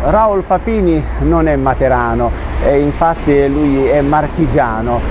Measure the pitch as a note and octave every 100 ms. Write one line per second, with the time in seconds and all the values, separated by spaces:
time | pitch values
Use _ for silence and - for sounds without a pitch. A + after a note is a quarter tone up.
0 | C#3 F#3 A3 G3+ F3 F#3 A3 A3 F#3 D#3+
1 | D3 - C#3+ E3 D#3 C#3+ C3+ B2 C3 B2
2 | A#2+ A#2 A#2+ A2+ - - B2 C#3 D3 C#3+
3 | E3 E3 - C#3+ C#3 C#3+ D3 C3+ C3+ C#3+
4 | C#3+ D3+ D3 - D3+ C#3+ B2 A2 A2+ A#2+
5 | -